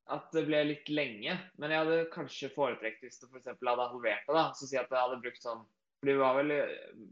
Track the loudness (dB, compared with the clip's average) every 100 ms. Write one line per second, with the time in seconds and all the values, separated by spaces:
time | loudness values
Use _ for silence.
0 | -8 -8 -2 0 2 2 2 0 -4 -2
1 | -2 -4 -6 -6 -8 -8 0 2 4 4
2 | 2 -4 -10 -8 -6 0 0 0 -6 -8
3 | -14 -20 -20 -16 -14 -4 0 2 0 0
4 | 0 0 2 2 2 -2 -4 -4 0 0
5 | 0 -2 -8 -10 -8 -10 -12 _ _ _
6 | 2 4 6 4 2 2 0 -4 -12 -18
7 | -20